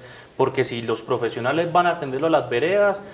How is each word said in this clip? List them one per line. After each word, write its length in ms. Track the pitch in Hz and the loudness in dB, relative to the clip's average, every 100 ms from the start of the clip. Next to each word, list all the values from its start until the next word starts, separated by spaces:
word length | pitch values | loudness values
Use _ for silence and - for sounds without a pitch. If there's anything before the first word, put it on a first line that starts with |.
| - - - - | -14 -18 -12 0
porque 260 | 135 135 | 0 2
si 180 | 127 120 | 0 0
los 220 | 113 110 | -2 -4
profesionales 720 | - 120 113 120 123 151 170 | 0 -2 -2 -2 -2 0 2
van 140 | 175 175 | 2 2
a 20 | |
atenderlo 380 | 160 135 131 160 | 0 -4 -2 2
a 20 | |
las 200 | 151 123 | 2 2
veredas, 520 | 120 156 202 202 196 - | 0 2 2 2 0 -8